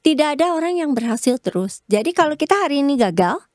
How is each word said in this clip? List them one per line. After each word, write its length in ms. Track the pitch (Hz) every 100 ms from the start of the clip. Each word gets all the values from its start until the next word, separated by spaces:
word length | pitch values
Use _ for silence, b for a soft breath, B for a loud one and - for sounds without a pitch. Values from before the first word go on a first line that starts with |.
tidak 340 | - 294 302
ada 180 | 285 339
orang 220 | 330 330 359
yang 140 | 311
berhasil 460 | 247 233 226 - 247
terus. 480 | - 180 190 - _
Jadi 240 | 208 240
kalau 240 | 349 311
kita 200 | 302 311 392
hari 240 | 359 285
ini 120 | 277 277
gagal, 420 | 214 170 180 311 _